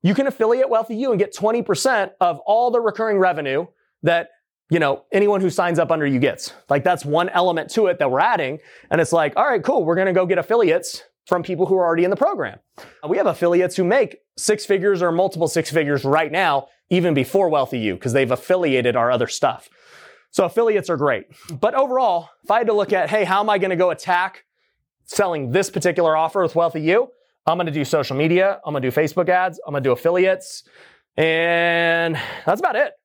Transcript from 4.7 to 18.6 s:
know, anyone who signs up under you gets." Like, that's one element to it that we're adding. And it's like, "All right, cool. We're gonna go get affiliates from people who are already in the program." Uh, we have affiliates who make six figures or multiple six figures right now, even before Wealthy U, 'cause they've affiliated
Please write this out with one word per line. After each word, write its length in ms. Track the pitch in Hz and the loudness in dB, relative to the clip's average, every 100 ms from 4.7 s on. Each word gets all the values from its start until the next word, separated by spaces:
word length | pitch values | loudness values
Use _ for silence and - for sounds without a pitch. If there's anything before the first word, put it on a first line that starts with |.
| 165 | 0
know, 240 | 147 135 _ | 2 -2 _
anyone 280 | 196 202 202 | 2 2 2
who 100 | 185 | 0
signs 300 | - 175 170 | 0 0 0
up 120 | 160 | 0
under 140 | 160 | 0
you 140 | 143 131 | 0 2
gets." 340 | 131 - - - - | 0 -2 -14 -18 -2
Like, 140 | 143 | 0
that's 220 | 180 175 | 0 -2
one 240 | 143 156 180 | 0 0 0
element 400 | 180 185 165 - | 2 0 0 -2
to 160 | - 196 | 0 2
it 120 | 175 | 2
that 120 | 139 | 0
we're 80 | 127 | 2
adding. 400 | 208 208 131 151 - - - | 2 2 -2 -6 -14 -20 -2
And 80 | 165 | -2
it's 140 | 156 | 2
like, 200 | 170 151 - | 0 0 0
"All 80 | |
right, 180 | 285 226 | 0 0
cool. 220 | 156 269 | 0 0
We're 100 | 165 | 0
gonna 180 | 170 190 | 0 2
go 120 | 185 | 0
get 120 | 180 180 | 0 -2
affiliates 680 | - 233 185 170 - - - _ | 0 0 2 0 -2 -14 -18 _
from 180 | - 180 | -2 -2
people 220 | 165 170 | 0 -4
who 120 | 180 190 | 0 2
are 80 | |
already 180 | 170 165 | 2 2
in 60 | 180 | 0
the 80 | 196 | 0
program." 420 | 320 349 120 - _ - | -2 -2 -8 -10 _ -20
Uh, 300 | - _ 151 | -20 _ -4
we 100 | 190 | -2
have 100 | 202 | -2
affiliates 500 | 156 175 175 180 180 | 0 0 2 0 -2
who 80 | |
make 320 | 180 254 240 - _ - | 0 2 0 -6 _ -6
six 280 | - 208 | -4 -2
figures 360 | - 196 196 190 | 0 0 0 0
or 100 | 175 | 0
multiple 360 | 165 190 156 165 | 0 -2 -2 -2
six 240 | 170 160 | -2 -2
figures 320 | 160 143 143 | -2 0 -2
right 280 | 135 156 151 | 0 0 0
now, 360 | 160 180 139 - _ _ | -2 0 0 -4 _ _
even 240 | 180 170 | 0 2
before 340 | 139 123 196 180 | 0 0 0 2
Wealthy 320 | 151 131 127 | 0 -2 -2
U, 180 | 110 90 | -4 -4
'cause 140 | 127 | -2
they've 180 | 131 127 | 0 0
affiliated 680 | 127 - 185 | -2 0 0